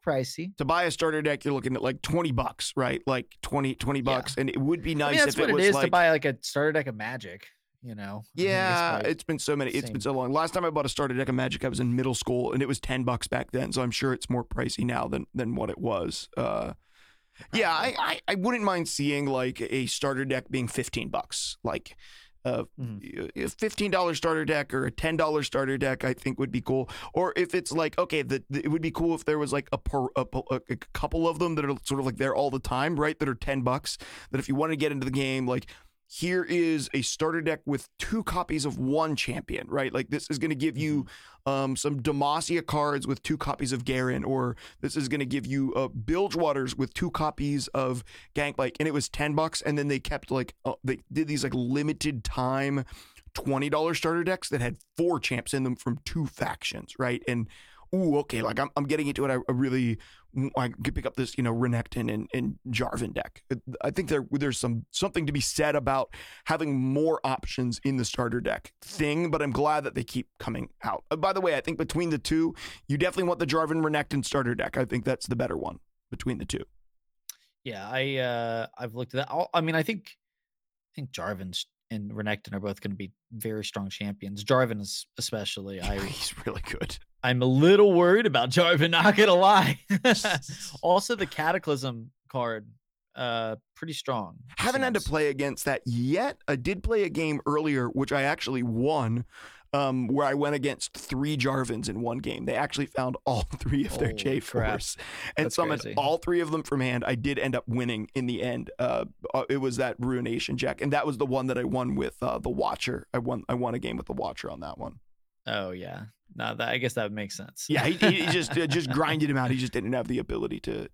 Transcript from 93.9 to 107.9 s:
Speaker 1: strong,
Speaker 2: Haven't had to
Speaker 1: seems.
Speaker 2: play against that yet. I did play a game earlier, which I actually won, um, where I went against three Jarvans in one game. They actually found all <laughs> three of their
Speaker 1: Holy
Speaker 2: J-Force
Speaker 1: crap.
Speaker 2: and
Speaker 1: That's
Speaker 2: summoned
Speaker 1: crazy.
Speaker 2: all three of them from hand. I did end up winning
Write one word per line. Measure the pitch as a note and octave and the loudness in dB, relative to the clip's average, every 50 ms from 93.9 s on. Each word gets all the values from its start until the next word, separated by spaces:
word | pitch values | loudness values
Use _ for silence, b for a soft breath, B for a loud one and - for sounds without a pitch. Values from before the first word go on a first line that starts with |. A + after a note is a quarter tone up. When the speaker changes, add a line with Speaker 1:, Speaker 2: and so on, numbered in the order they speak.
| D3 | -8
Speaker 1:
strong, | - - C3+ C3 A2+ G2 E2+ - - - - - - | -6 -4 -2 -2 -2 -4 -6 -10 -16 -20 -12 -6 -2
Speaker 2:
Haven't | - A#3+ B3+ C4+ | 0 0 2 2
had | C4 B3+ A3 | 2 2 0
to | G3 | 0
Speaker 1:
seems. | - - | 0 0
Speaker 2:
play | D#3+ D#3 D3+ D3 | 0 2 2 2
against | C#3 C3+ C#3+ C#3+ B2+ - - | 2 0 -2 -2 -2 -2 -2
that | D3 C3+ - - | -2 -2 0 -2
yet. | B2+ A#2 A#2+ B2 C3 D#3 F#3+ B3 C#4+ - - - - | -2 0 0 2 2 2 0 0 -2 -4 -6 -4 -2
I | C#3+ | -2
did | C3 A#2+ D#3+ G3 F#3 - | -2 0 -2 -4 -2 -2
play | A3 A3+ G#3+ G3+ | 0 2 2 2
a | E3+ | 0
game | - E3 D#3+ D#3 D3+ C#3+ - | 0 -2 0 0 -2 -2 0
earlier, | D3 D3 D3+ D#3 D#3 C#3+ C3 B2 A#2+ | 0 0 2 2 2 2 2 0 0
which | - C3+ C#3 C3+ | 0 0 0 2
I | D3 C#3 C3+ | 2 2 2
actually | C#3 C#3+ - - A#2+ C3+ B2+ B2 | 2 0 0 -2 -2 -2 0 0
won, | A#2+ A2 A#2 B2+ D3 D#3+ D3 B2 A2+ A2+ A#2+ B2 B B B B B B B B _ - | 0 0 2 2 2 2 2 2 2 2 0 -2 B B B B B B B B _ 0
um, | C#3+ C#3+ C3+ C3 B2+ B2 A2 | 0 2 2 2 0 0 2
where | C3+ C#3 D3 | 2 2 4
I | C3+ C#3 | 2 2
went | C#3+ D3 C#3+ D3 | 2 2 2 2
against | C#3+ C3 C#3+ B2 - - - - - | 0 0 -2 -2 -2 -6 -8 -8 -12
three | - - C3+ B2+ C#3+ D3+ D#3 C3+ | -10 -6 -2 -2 0 0 0 2
Jarvans | B2 C3+ C3+ C3+ C3 A#2+ A#2 G#2+ - A#2 | 2 2 2 2 0 -2 -2 -4 -4 -4
in | F#2+ G#2+ | -4 -2
one | A#2 A#2 A#2+ C3 | -2 -2 -4 -4
game. | A2 B2 - - B2 | -4 -6 -6 -4 -4
They | C3 - | -2 0
actually | A#2+ C#3+ - - C3+ C#3+ - | 0 0 -2 -2 -2 -4 -2
found | - C3+ B2+ B2+ - - - | -2 -2 -2 -2 -4 -4 -2
all | C#3 B2+ G#2+ | -2 0 0
<laughs> | F2+ - - - | 0 -2 -4 -6
three | - - C#3+ C#3 C#3+ | -2 0 2 2 2
of | - - A#2+ | 0 0 -2
their | C#3+ - | -2 -2
Speaker 1:
Holy | - - | -2 -2
Speaker 2:
J-Force | - C#3 C3 C3 - - - A#2+ A2 G#2+ G#2 - - - - | -2 -2 -2 -2 -2 -4 -2 -2 0 0 -2 -2 -4 -6 -8
Speaker 1:
crap. | B B B B B B B B D3+ | B B B B B B B B -2
Speaker 2:
and | D#3 | 0
Speaker 1:
That's | - - | 0 2
Speaker 2:
summoned | - E3+ D#3 D3+ C3 | 0 0 0 0 -2
Speaker 1:
crazy. | - G#2+ - C#3+ | -4 -4 -2 0
Speaker 2:
all | C#3 C#3+ E3 E3 | 2 2 0 0
three | - F3 F3 F3 | 0 0 0 2
of | E3+ D3+ | 2 0
them | D#3+ D#3 D3+ | -2 -4 -2
from | - D3 C3+ | -2 -2 0
hand. | B2+ B2+ B2 B2 A#2+ | 0 0 0 0 0
I | - B2+ | 0 0
did | A2+ A2 C#3 C#3+ - | 0 0 0 0 0
end | - C3+ B2+ | 0 0 0
up | B2 - - | -2 -2 -2
winning | A2+ B2 B2 A#2+ | -2 0 0 0